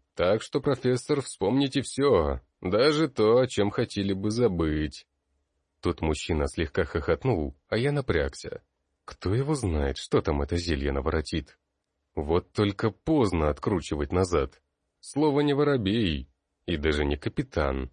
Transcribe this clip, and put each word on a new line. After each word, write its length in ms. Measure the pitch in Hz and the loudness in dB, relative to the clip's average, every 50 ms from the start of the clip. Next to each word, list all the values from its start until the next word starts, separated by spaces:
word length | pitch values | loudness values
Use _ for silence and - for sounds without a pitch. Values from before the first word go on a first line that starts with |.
| _ _ _ | _ _ _
так 280 | - 85 90 104 113 - | 0 2 2 2 0 0
что, 180 | - - 147 | -2 -4 -2
профессор, 600 | - 147 135 - - 123 127 120 - - 151 143 | -2 -2 -2 0 0 0 0 0 0 -2 -2 -2
вспомните 640 | 127 - - - 95 95 123 139 143 135 - 139 - | -4 -6 -6 -4 -2 0 2 2 0 0 -2 -2 -4
всё, 580 | - - 131 139 143 117 87 78 71 67 65 - _ _ _ - | -4 -2 0 2 4 4 4 4 2 -2 -4 -8 _ _ _ -4
даже 440 | 92 95 107 131 156 151 151 160 139 | 0 2 4 4 4 4 2 0 0
то, 300 | - - 107 107 117 127 | 0 2 4 4 6 4
о 80 | 131 | 4
чём 240 | 123 - 104 101 104 | 2 0 0 0 0
хотели 440 | - - 120 - - 101 95 98 95 | 0 -2 -4 -4 -2 -2 -2 -2 -2
бы 160 | 95 98 107 | -2 -4 -4
забыть». 760 | 107 120 123 107 90 85 82 78 76 76 78 76 - - - _ _ _ _ _ _ _ _ _ _ _ _ _ _ _ - | 0 2 2 2 2 0 0 0 0 -2 -2 -4 -6 -12 -20 _ _ _ _ _ _ _ _ _ _ _ _ _ _ _ -4
Тут 180 | 90 85 - | -4 -2 0
мужчина 460 | 82 78 76 - - - 85 76 71 69 | 0 -2 -2 -2 -2 -2 -2 0 -2 -2
слегка 360 | - 85 82 - - - 85 | -2 -4 -4 -2 -2 -2 -2
хохотнул, 720 | - - 82 - - 82 - - 131 127 82 76 69 - _ _ - | -2 -2 -4 -2 0 -2 0 0 0 0 0 -2 -4 -6 _ _ -6
а 80 | 98 | -4
я 160 | 113 123 143 143 | -2 0 0 -2
напрягся. 680 | 143 131 - 90 80 71 69 - - - - - - _ _ _ _ _ _ _ _ _ | -2 -2 0 0 0 0 -2 -4 -10 -12 -12 -14 -14 _ _ _ _ _ _ _ _ _
Кто 300 | - - - - 92 101 | -20 -12 -6 -4 -2 -2
его 200 | 123 135 147 160 | -2 -2 -2 -2
знает, 440 | 135 113 92 80 76 71 69 67 - | -2 0 0 0 0 0 0 -2 -4
что 240 | - - - 120 - | -4 0 0 0 2
там 180 | 82 76 71 | 2 0 0
это 160 | 71 - 85 | 0 -2 -2
зелье 360 | 87 85 85 78 67 67 71 67 | -2 -2 -2 -2 0 0 -2 -2
наворотит? 640 | 69 65 78 82 80 76 - - 78 - - - _ _ _ _ _ _ _ _ _ _ _ _ | -2 -2 -2 -2 -2 -2 -4 -4 -6 -6 -8 -12 _ _ _ _ _ _ _ _ _ _ _ _
Вот 360 | 85 73 73 82 90 - _ - | -6 -2 0 0 0 0 _ -2
только 380 | - 104 101 98 - - 110 | 0 0 0 0 0 -2 -4
поздно 580 | - _ - - 160 147 117 95 87 82 78 76 | -4 _ -2 0 2 2 2 2 2 2 2 0
откручивать 640 | 73 - - 113 104 85 - - 80 73 73 73 87 | 0 -2 -2 -2 -2 -2 -2 -4 -4 -4 -2 0 2
назад. 480 | 90 95 87 85 73 67 67 - _ _ _ _ _ _ _ _ _ | 2 2 2 2 0 0 0 -4 _ _ _ _ _ _ _ _ _
Слово 420 | - - - 139 156 151 135 147 | -18 -8 -2 0 2 2 2 2
не 140 | 147 147 139 | 2 2 2
воробей, 760 | 139 147 143 139 127 98 95 107 120 110 87 76 67 65 - _ _ _ _ _ _ _ | 2 2 2 2 2 2 0 2 2 0 0 -2 -4 -6 -10 _ _ _ _ _ _ _
и 100 | - 87 | -4 -4
даже 280 | 76 76 80 76 73 76 | 0 0 0 2 2 2
не 120 | 71 73 | 0 0
капитан 720 | 71 - - - - 131 - - - 73 69 67 67 65 64 | -2 -4 -6 -4 -6 -6 -4 -2 -2 0 0 -2 -4 -6 -8